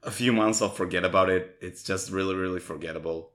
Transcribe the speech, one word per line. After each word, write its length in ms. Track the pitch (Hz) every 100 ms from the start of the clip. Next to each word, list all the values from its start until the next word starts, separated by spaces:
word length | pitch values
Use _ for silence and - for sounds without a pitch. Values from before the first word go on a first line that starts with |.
a 80 | -
few 200 | 101 123
months, 300 | 117 110 107
I'll 80 | 104
forget 340 | - 92 90
about 260 | 92 95 92
it. 280 | 92 92 -
It's 220 | 90 -
just 260 | - 95 -
really, 260 | 95 95 92
really 240 | 92 90
forgettable. 720 | - 76 82 80 82 82 80